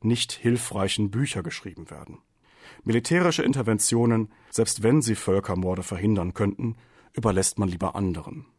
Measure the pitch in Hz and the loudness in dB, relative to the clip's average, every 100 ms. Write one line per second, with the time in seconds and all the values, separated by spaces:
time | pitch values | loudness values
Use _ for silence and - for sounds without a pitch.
0 | 110 120 - - 117 120 - 101 98 - | 2 0 -2 0 0 2 -2 -2 0 0
1 | 101 113 143 101 82 - 98 85 80 73 | 0 0 -2 -4 -6 -10 -12 -14 -16 -16
2 | 73 73 _ _ _ _ - - - 117 | -18 -20 _ _ _ _ -20 -8 0 0
3 | 120 170 175 156 - 139 113 107 - 117 | 2 2 4 2 0 2 2 2 2 4
4 | 120 113 107 _ _ - 113 - 110 151 | 4 2 0 _ _ -2 0 2 4 4
5 | 113 107 - 98 98 90 92 92 90 90 | 4 0 2 0 0 -2 -2 -2 -4 -2
6 | 104 101 87 - 101 - 117 113 _ _ | 2 2 0 0 -2 0 -6 -6 _ _
7 | _ - 113 95 95 - 98 87 92 - | _ -2 0 2 0 0 -2 -2 -4 -2
8 | 95 82 - - - | -2 -4 -10 -14 -18